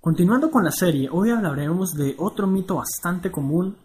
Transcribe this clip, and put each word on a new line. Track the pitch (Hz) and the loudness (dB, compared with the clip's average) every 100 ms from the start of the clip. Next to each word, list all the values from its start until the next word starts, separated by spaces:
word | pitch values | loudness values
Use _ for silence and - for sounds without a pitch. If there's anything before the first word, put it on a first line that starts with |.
Continuando | 170 160 180 247 311 | 0 2 4 4 4
con | 247 | 2
la | 170 | 0
serie, | - 180 147 135 | 2 0 2 0
hoy | 165 214 | 0 2
hablaremos | 233 190 143 147 175 190 | 2 0 -2 -2 -2 -2
de | 151 139 135 | -2 -4 -2
otro | 185 - 196 | -4 -2 0
mito | 190 190 170 | 0 0 -4
bastante | - - 175 180 180 | -4 -6 -4 -4 -4
común | 185 139 160 185 202 | -4 0 0 -2 -6